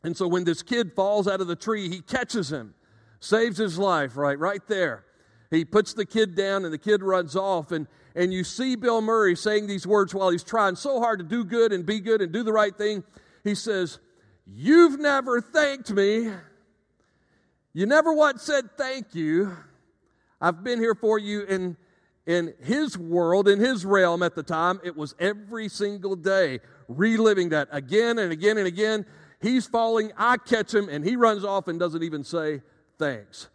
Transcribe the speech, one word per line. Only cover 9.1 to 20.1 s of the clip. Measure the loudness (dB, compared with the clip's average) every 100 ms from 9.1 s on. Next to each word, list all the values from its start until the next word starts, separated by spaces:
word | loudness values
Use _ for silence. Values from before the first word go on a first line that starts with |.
| 2 2 2
saying | 0 0 -2
these | -8 0
words | 2 2
while | 0 0
he's | 0
trying | -2 0 0 0
so | -4 0
hard | 0 -2
to | -4
do | -6
good | -2 2 2
and | 2
be | -2 -4
good | 0 0
and | 0
do | -2
the | 0
right | 2 2
thing. | 0 -4 -4 -10 -20 _ _
He | -4
says, | -4 -4 -4 -4 -8 _ _ _ _ -20
"You've | -4 6 8 8 6
never | 0 0 0 -2
thanked | 0 0 2 -2 -4
me. | 2 2 2 -2 -8 -18 _ _ _ _ _ _ _ _ _ _ _ _
You | -4
never | 2 4 4
once | 4 2 2
said | -2 -2 -2 -8
thank | -6 -6 -8
you. | -4 0 0 0 -6 -20 _ _ _ _